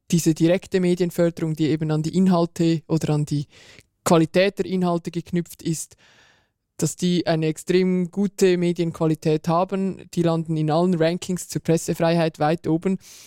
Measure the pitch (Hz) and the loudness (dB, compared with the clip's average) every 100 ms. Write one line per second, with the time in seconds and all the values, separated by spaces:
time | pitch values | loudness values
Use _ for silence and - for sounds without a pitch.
0 | - 175 165 156 165 190 - 190 180 180 | -2 2 2 2 2 2 0 0 2 2
1 | 175 - 170 165 165 156 156 156 160 156 | 0 0 0 0 -4 -2 0 0 0 -2
2 | 156 180 190 180 170 - 165 165 - 160 | 0 2 4 4 0 0 0 0 -2 -2
3 | 156 151 147 147 147 - - - _ _ | 0 0 0 -4 -6 -12 -20 -20 _ _
4 | - 170 160 180 196 - 185 185 180 170 | 2 2 4 2 0 0 -4 -2 0 -2
5 | 170 170 - 175 170 - 170 160 - - | -4 -10 -4 -4 -6 -8 -6 -6 -8 -18
6 | _ _ _ _ _ _ _ - 160 - | _ _ _ _ _ _ _ -6 -6 -2
7 | 180 175 - 160 156 156 - 185 185 185 | 0 0 0 0 -2 -4 0 2 2 0
8 | 175 - 202 - 190 180 175 175 165 - | -2 -2 -4 2 2 2 0 0 -4 0
9 | 160 160 160 156 - 165 190 196 190 - | -2 0 0 0 0 0 0 -2 -4 -6
10 | - - 165 165 160 156 156 156 180 175 | -8 -2 0 0 -2 -2 0 2 2 2
11 | 165 175 - 180 - 156 - 165 - 165 | 0 -2 -6 -8 -6 -6 0 0 -2 -2
12 | 165 170 165 - 151 165 - 160 190 190 | 0 2 0 0 -2 0 -2 -2 -2 -4
13 | - - | -8 -20